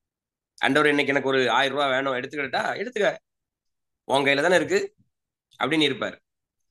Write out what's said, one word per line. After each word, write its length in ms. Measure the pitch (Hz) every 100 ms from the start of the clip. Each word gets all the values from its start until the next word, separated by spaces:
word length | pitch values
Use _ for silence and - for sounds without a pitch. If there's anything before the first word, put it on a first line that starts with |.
| _ _ _ _ _ -
"ஆண்டவர், 300 | 120 143 147
இன்னைக்கு 240 | 143 135
எனக்கு 160 | 139 127
ஒரு 220 | 135 123
ஆயிரம் 260 | 117 139 135
ரூபாய் 140 | 139
வேணும், 220 | 131 135
எடுத்துக்கிட்டா?" 500 | 123 131 147 135 185 - 127
"எடுத்துக்க, 420 | 220 220 185 - _ _ _ _ _ _ _ _
உன் 180 | - 135
கையில 200 | 139 139
தானே 120 | 165
இருக்கு" 400 | 180 143 196 392 _ _ _ _ _ _ -
அப்படின்னு 240 | 127 156
இருப்பார். 400 | 143 110 104 - _ _ _ _ _